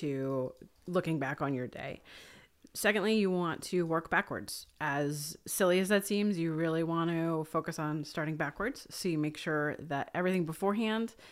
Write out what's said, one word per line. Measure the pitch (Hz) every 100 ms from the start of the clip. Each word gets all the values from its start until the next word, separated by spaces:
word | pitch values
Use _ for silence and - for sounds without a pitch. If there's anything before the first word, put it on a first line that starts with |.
to | 147 135 135 135 127 - - _ -
looking | 180 170 160
back | 135 147
on | 143
your | 131 123
day? | - 143 - - - - - - _ -
Secondly, | - 202 208 196
you | 220 190
want | 180 170 -
to | - 180 165
work | 165 165
backwards. | - - 107 104 - - -
As | 151 143 147 151 147 - -
silly | - 185 185
as | 185
that | 202 202
seems, | 208 208 180
you | 165
really | 156 165 160
want | 165 165 165
to | 165 165 160
focus | 156 160 160 160
on | 151 156
starting | 147 - 151 156
backwards. | 147 - 208 285 -
So | - 185
you | 156
make | 151 151
sure | - 151 147 -
that | 156 139 -
everything | - 180 185
beforehand | 160 160 196 208 220 220 226 - -